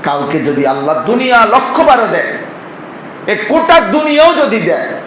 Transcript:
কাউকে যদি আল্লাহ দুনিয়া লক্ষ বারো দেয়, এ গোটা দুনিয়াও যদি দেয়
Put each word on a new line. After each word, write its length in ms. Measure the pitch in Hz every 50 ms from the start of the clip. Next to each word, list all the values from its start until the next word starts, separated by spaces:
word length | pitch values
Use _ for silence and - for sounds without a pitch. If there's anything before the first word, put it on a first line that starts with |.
| -
কাউকে 360 | 151 143 143 139 143 151 156
যদি 280 | 135 143 139 131 139 131
আল্লাহ 380 | 135 139 139 147 160 - -
দুনিয়া 400 | - 233 247 262 254 247 233 226
লক্ষ 360 | 214 220 262 262 - - -
বারো 260 | 320 294 269 240 226 202
দেয়, 260 | - 165 - - - - - - - - - - - - - - - - - - - - - -
এ 180 | 208 208 - -
গোটা 300 | 285 320 330 330 339 330
দুনিয়াও 540 | - 196 196 302 311 302 294 294 311 339 339
যদি 260 | 285 294 233 208 220
দেয় 280 | 170 170 160 135 - - - - -